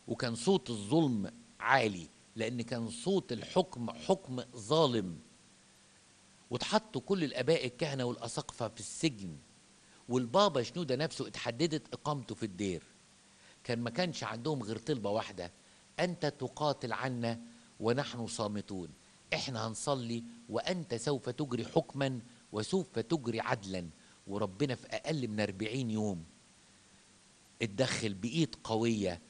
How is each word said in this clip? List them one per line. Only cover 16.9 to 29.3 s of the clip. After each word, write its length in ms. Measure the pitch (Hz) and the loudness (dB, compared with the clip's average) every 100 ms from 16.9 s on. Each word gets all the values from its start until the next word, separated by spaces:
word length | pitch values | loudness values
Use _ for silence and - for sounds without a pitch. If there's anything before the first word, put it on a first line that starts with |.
عنا 480 | 107 131 123 117 113 - - - - | 0 0 0 0 -2 -6 -20 -20 0
ونحن 460 | 107 127 139 123 113 | 4 4 0 -4 -4
صامتون، 640 | - 104 104 - 95 80 - - - - | -2 -2 -2 -4 -6 -6 -12 -20 -20 -2
احنا 320 | 156 - 117 113 | -2 0 -2 -4
هنصلي 580 | 107 147 135 117 117 117 - - | -2 -2 0 0 -4 -6 -14 -6
وانت 460 | 113 - 185 - | -2 -2 -2 -2
سوف 340 | 117 151 139 123 | -2 0 0 -2
تجري 360 | 135 143 135 | -4 -2 -2
حكماً 560 | 135 165 - 139 135 123 - - - | 2 2 2 0 0 0 -8 -18 -6
وسوف 460 | 104 107 190 - 113 | -4 0 0 0 -2
تجري 420 | - 165 120 110 | 0 0 2 0
عدلاً". 480 | 117 123 95 92 85 - - - - | 0 -2 -2 -4 -6 -12 -20 -16 -6
وربنا 480 | 101 101 92 143 | -2 -2 0 0
في 120 | 120 - | -2 -6
اقل 420 | 110 143 156 120 | -4 -2 -2 0
من 120 | 107 | 0
أربعين 500 | 104 95 107 131 120 | 0 0 -2 -2 0
يوم 340 | 107 107 87 80 - - - - - - - - - - - - - | 0 0 -2 -8 -18 -20 -20 -20 -20 -20 -20 -20 -20 -20 -20 -20 -4
اتدخل 520 | 117 104 127 - 110 | -2 0 0 0 -2
بايد 420 | 95 113 165 151 - | -2 -2 2 0 -2
قوية 560 | - 110 117 110 92 87 - | 0 2 4 2 0 -2 -8